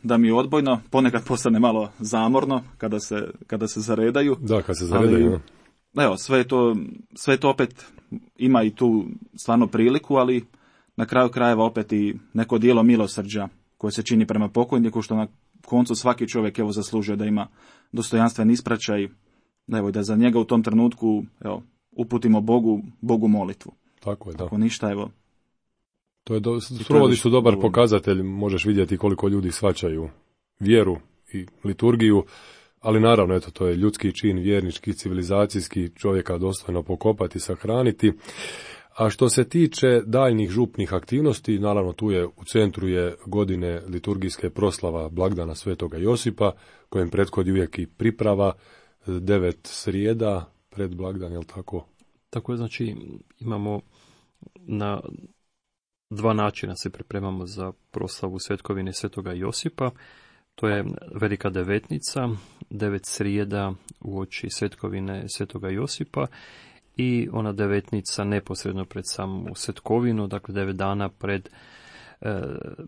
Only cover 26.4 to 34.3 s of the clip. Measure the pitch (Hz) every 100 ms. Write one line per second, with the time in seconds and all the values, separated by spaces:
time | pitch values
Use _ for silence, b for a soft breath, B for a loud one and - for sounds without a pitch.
26.4 | 110 120 - 123 110 143 135 120 120 123
27.4 | 117 101 101 90 120 104 98 95 95 98
28.4 | 101 95 104 101 90 98 104 95 101 101
29.4 | 90 - 101 87 90 80 80 - _ _
30.4 | _ - 101 113 95 85 - _ _ 101
31.4 | 92 _ 101 95 117 117 110 101 - B
32.4 | B B B B 110 110 113 113 92 92
33.4 | - - 92 87 104 104 101 - 107